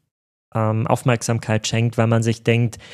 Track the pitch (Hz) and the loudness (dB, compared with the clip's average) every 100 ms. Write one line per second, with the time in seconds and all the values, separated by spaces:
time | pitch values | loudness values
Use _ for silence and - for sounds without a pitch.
0 | _ _ _ _ _ 113 110 110 117 123 | _ _ _ _ _ -2 0 0 0 0
1 | 131 117 - 113 - 110 - 113 117 117 | 2 0 0 -4 0 -2 0 0 0 0
2 | 113 113 113 113 - 117 117 - - | 2 2 2 0 0 2 0 -4 -18